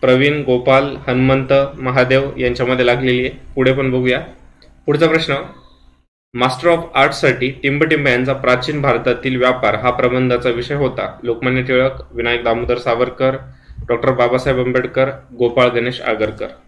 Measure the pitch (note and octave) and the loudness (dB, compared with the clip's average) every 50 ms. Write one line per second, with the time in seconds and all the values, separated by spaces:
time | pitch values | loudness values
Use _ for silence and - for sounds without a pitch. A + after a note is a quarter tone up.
0 | - B2+ B2+ B2+ C#3 C#3+ D3 D3+ C#3 C3 B2+ B2 B2 C3+ C3 C3+ C#3 C#3+ C3+ - | 4 4 4 4 4 2 2 0 0 0 0 0 2 4 4 4 2 0 -6 -8
1 | - - B2+ B2+ C3 C3 C3+ C3+ C3 C3 C#3 C#3 C#3 C#3 - - C3 B2+ B2+ C3 | -4 -2 0 2 4 4 4 2 2 2 2 2 2 0 -4 -6 -6 -2 2 2
2 | B2+ B2 C3 C3+ C#3 C#3 C#3 - B2+ B2 B2 - C3 B2 B2+ B2+ B2+ B2 A#2+ B2+ | 2 4 4 2 2 0 -4 -2 -2 -2 0 0 0 -2 2 2 2 2 2 2
3 | C3 B2+ B2 B2 B2+ C3 - - - - - - C3 C3 C3 C3+ C3+ C3 B2+ B2+ | 2 0 0 0 0 -4 -6 -10 -18 -12 -4 0 2 2 2 2 0 0 0 0
4 | B2+ B2+ B2 C#3+ - - - - - - - _ - - - _ _ - D3 D3 | 0 0 0 -2 -4 -10 -18 -20 -20 -20 -20 _ -20 -20 -20 _ _ -2 0 2
5 | E3 D#3+ D#3 D#3+ D#3+ - C#3+ C#3 D#3+ - - - - - _ _ _ - _ _ | 2 4 2 2 0 0 -4 -4 -6 -10 -16 -20 -20 -20 _ _ _ -20 _ _
6 | _ _ _ _ _ _ _ A#2+ B2 B2+ C3 - - F3 E3+ E3 - - - B2+ | _ _ _ _ _ _ _ -2 0 0 -2 0 2 2 2 2 0 -4 0 0
7 | C#3 D3+ - - - C#3+ B2 B2 B2+ C3 C#3 - - C#3 C#3 C#3+ D#3+ D#3 D#3 D3+ | 0 0 0 0 0 0 0 2 -2 -4 -6 -4 -4 -2 0 0 2 2 2 0
8 | C#3+ C#3 B2 B2 B2+ B2+ C3+ C3 - B2+ B2+ B2+ B2+ - D3+ D3 C3+ C#3 A#2+ A#2 | 2 2 2 2 0 -2 -4 -2 0 0 0 0 0 -4 -6 -2 0 0 0 0
9 | A#2 B2+ B2 A#2+ - C3+ B2+ B2 B2 B2+ B2 - - G#2+ G#2 G#2+ G#2+ B2+ B2 - | 0 0 -2 0 -2 -4 -2 2 2 2 2 2 0 0 0 0 0 -2 0 0
10 | B2+ B2 A#2+ B2+ C3 B2+ B2 A#2+ A#2+ B2+ A#2 A#2 B2+ - D3 C#3+ C#3+ B2+ - - | 0 0 2 2 0 2 0 0 0 -2 -2 -2 -4 -4 -4 -2 -2 -2 -2 -4
11 | G2 F#2+ - - - A#2+ A#2 A#2 - B2+ B2+ C3 B2 B2 B2+ B2+ B2+ C3 C3 - | -6 -6 -8 -8 -4 -4 -4 -2 -2 -2 -2 -2 -2 0 2 2 2 2 -2 -4
12 | - - - A#2+ A#2 A#2 A#2+ A#2+ A#2 A#2 A2+ A#2+ A#2+ A#2+ B2 B2 - C3+ A#2 A#2 | -16 -14 -8 -6 -2 -2 -2 0 0 0 0 0 0 -2 -2 -2 0 -2 0 0
13 | B2 B2+ - - C3+ C3 C3 C3+ - - - - - - - - - - A#2+ A#2 | 0 -2 -2 -2 -2 -2 -2 -2 -8 -16 -20 -20 -20 -20 -16 -16 -6 -4 -4 -2
14 | A#2+ C3 C3 B2 A#2+ A#2+ B2+ B2+ B2+ C#3 C3 B2 B2 B2 B2 B2+ B2 B2 - C3 | 0 0 2 2 2 2 2 0 0 0 0 0 0 0 0 -2 -2 -2 0 0
15 | C3 C3+ C3+ - - - B2+ A#2 B2 A#2+ A#2+ C3+ B2 B2 A#2 A#2 A2+ B2 B2 - | 0 0 -2 -8 -14 -20 -6 -2 -2 0 2 2 2 2 2 0 -2 -2 -6 -6
16 | - B2 A2+ G#2+ G#2+ G#2+ G#2 - G#2 A2+ - - _ | -4 -4 -2 -2 -2 -4 -4 -8 -12 -12 -12 -18 _